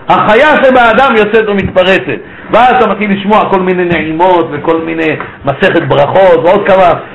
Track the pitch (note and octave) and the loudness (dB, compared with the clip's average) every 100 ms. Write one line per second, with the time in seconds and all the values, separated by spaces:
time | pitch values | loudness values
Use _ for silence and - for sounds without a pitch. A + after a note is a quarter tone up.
0 | - F3+ - A3+ D4+ B3+ C4 B3+ A#3 G#3+ | -2 0 2 2 2 2 2 4 2 2
1 | C4+ A3 G#3 A3 G#3 G3+ F#3 F#3 F3+ F3+ | 2 0 0 0 0 -2 -2 0 0 0
2 | D3+ G#2+ - - - G#3+ B3+ A#3+ G#3 G3 | -2 -10 -10 -18 -2 2 2 2 0 -2
3 | G#3 G3 G3 G#3+ - F#3+ F#3 F3+ F3 E3 | -4 -4 0 0 0 -2 -2 -2 -2 -4
4 | D#3 D#3+ F#3 F3 D#3+ C#3+ E3 E3 D#3+ D#3+ | -4 -2 0 2 -2 -4 -4 -4 -4 -6
5 | D#3 C#3 - - C#3 C#3 G3 E3+ C#3+ C#3 | -4 -6 -10 -10 -6 -2 0 0 0 0
6 | C#3+ - - - E3 G3+ G3 F#3+ F3 D3+ | 0 2 4 4 2 0 2 2 2 0
7 | - | -6